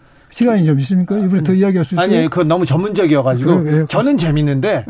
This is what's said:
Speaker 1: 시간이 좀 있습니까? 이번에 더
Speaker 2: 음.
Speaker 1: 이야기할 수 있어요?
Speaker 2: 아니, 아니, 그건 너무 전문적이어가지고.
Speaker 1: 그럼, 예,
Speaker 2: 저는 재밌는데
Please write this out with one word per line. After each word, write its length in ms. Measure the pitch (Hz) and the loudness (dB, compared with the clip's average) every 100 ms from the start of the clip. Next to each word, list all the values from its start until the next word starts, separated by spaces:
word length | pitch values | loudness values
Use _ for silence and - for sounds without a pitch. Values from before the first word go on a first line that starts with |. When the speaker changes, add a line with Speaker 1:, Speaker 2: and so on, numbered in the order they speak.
| _ _ _ | _ _ _
Speaker 1:
시간이 360 | - 240 214 156 | -2 0 2 2
좀 120 | 139 | 2
있습니까? 380 | 135 190 175 202 | 0 0 0 -2
이번에 240 | 190 190 | 0 0
더 120 | 156 | 0
Speaker 2:
음. 40 | 185 | 2
Speaker 1:
이야기할 280 | 196 185 160 | 2 0 -2
수 100 | 175 | -2
있어요? 80 | |
Speaker 2:
아니, 140 | 185 - | 0 0
아니, 100 | 160 | 0
그건 200 | 175 156 | 0 0
너무 180 | 175 151 | 0 0
전문적이어가지고. 960 | 135 202 202 170 147 131 123 135 180 | 0 -2 -2 0 2 0 0 0 0
Speaker 1:
그럼, 180 | 151 151 | 0 0
예, 40 | 151 | -2
Speaker 2:
저는 300 | 180 254 277 | -2 0 0
재밌는데 680 | 165 147 147 135 196 165 - | 0 0 0 -2 -2 -4 -4